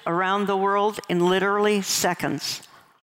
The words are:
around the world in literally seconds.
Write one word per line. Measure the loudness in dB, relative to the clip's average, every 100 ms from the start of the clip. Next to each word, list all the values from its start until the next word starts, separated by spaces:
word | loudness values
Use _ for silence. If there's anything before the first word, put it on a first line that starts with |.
| -4
around | -2 0 0 0
the | 0
world | 2 2 0 -2 -2
in | 0 2
literally | 2 2 2 2 2
seconds. | 0 0 0 0 -4 -4 -6 -8 -12 -20 _ _